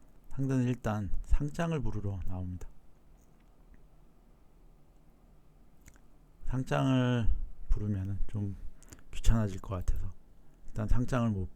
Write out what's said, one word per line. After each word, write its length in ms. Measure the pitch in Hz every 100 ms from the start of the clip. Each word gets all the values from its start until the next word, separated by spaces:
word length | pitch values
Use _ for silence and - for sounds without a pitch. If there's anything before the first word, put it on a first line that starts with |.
| - - -
상대는 360 | - 135 131 123
일단 440 | 123 113 104 98 -
상장을 540 | - - 147 - 165 160
부르러 400 | 110 104 101 98 -
나옵니다. 420 | 92 90 90 - - - - - - - - - - - - - - - - - - - - - - - - - - - - - - - - - - - - - - -
상장을 800 | 127 127 143 135 131 123 123 110 - - - -
부르면은 500 | - 104 98 95 95 -
좀 300 | 107 104 98 - - - - -
귀찮아질 480 | - - 113 107 92
것 140 | - 95
같아서 360 | - - 92 - - - - - -
일단 180 | - 107
상장을 440 | 110 123 127 117
못 180 | 101 90